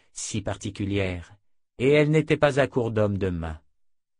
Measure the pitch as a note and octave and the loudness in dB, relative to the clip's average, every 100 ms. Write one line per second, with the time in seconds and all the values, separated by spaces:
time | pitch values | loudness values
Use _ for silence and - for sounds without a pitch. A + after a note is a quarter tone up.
0 | _ - - A2 G#2 G2 G#2+ G2 G2 G2+ | _ -12 -8 -6 -6 -8 -10 -6 -4 -2
1 | F#2+ F2+ E2+ - _ _ _ - B2+ D3 | -2 -6 -12 -20 _ _ _ -2 2 4
2 | D3+ D#3 D3+ D#3 D3 C#3 C3 C3 A2+ A2 | 4 2 2 2 2 2 0 0 0 2
3 | G#2 G2 F#2+ F2 D#2+ D#2 _ _ _ _ | 0 0 -2 -2 -6 -10 _ _ _ _
4 | _ | _